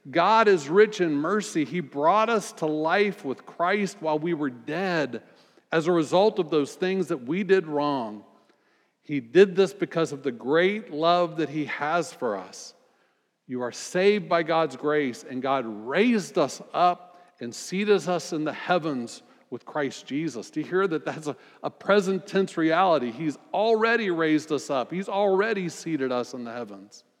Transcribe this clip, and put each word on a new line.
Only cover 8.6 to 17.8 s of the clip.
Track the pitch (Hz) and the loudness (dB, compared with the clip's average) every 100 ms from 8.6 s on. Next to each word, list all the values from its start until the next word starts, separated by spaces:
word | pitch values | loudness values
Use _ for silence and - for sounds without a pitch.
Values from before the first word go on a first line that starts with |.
| _ _ _ _ | _ _ _ _
He | - 147 | -8 -8
did | 113 170 202 | 2 6 6
this | 175 190 | 6 0
because | - 170 170 165 | 0 -4 -2 -4
of | 143 | -4
the | 135 | -6
great | 117 123 160 185 208 - | -6 0 2 2 0 -8
love | 147 165 175 175 156 | -2 2 2 0 -2
that | 147 | -4
he | 156 139 | -4 -6
has | - 147 175 156 | -4 -2 -2 -2
for | - 123 98 | -4 -4 -4
us. | 92 - - - _ _ _ _ _ _ - | -8 -16 -20 -20 _ _ _ _ _ _ -12
You | 127 | -8
are | 123 | -8
saved | - - 180 196 208 165 | -8 -6 2 4 2 2
by | 170 | 0
God's | 160 160 160 | 2 0 0
grace, | 127 147 151 139 113 | -2 0 0 0 -4
and | - 127 | -10 -6
God | 135 135 | -2 -2
raised | 113 104 113 156 240 226 156 180 | -2 -8 -4 2 4 2 0 -2
us | 139 - - | -2 -2 -6
up | - - 170 - - - - | 2 2 2 -8 -20 -20 -14
and | 120 | -12
seated | - - 185 | -12 -6 -2